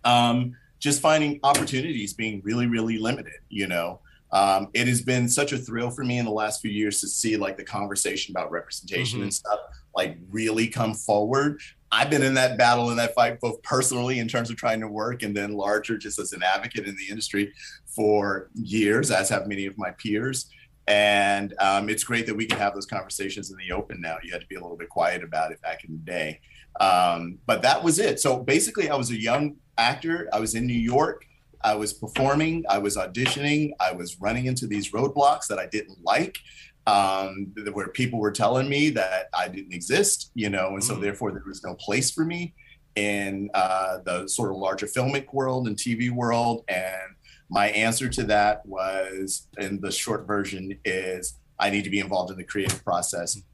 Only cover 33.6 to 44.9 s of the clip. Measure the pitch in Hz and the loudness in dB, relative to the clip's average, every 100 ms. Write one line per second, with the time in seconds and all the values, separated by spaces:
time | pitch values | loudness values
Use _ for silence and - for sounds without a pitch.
33.6 | 151 - 92 87 87 - 98 120 127 127 | 0 0 -2 -2 -10 -4 -2 -2 -2 -2
34.6 | 110 104 101 110 104 147 143 - - 98 | -2 -4 -4 -2 0 4 4 4 -2 -6
35.6 | 92 107 - 92 85 117 165 - - - | -4 -6 -6 -8 0 0 0 -6 -18 -20
36.6 | - _ - 101 95 95 95 95 98 104 | -20 _ 2 4 4 2 -2 -6 -10 -8
37.6 | 104 98 95 - 123 117 104 98 107 127 | -6 -6 -6 -2 -2 2 0 2 2 2
38.6 | 135 143 151 120 92 92 92 82 92 92 | 2 2 2 2 0 0 -2 -2 -2 -4
39.6 | 98 90 87 143 208 - - - 104 98 | -10 -10 0 2 2 0 -4 -4 -2 0
40.6 | 95 98 117 101 101 98 107 95 98 92 | -2 -2 -2 -2 -4 -2 -6 -6 -12 -12
41.6 | 92 90 - 110 - - 160 175 175 _ | -12 -10 -2 0 0 0 0 0 -6 _
42.6 | - - _ - 101 101 98 98 101 95 | -20 -20 _ -2 0 0 -2 -4 -2 0
43.6 | 92 95 95 92 92 90 95 - 107 95 | 2 2 -2 -4 -4 -4 -4 -2 -2 -2
44.6 | 95 95 101 | -2 -2 -4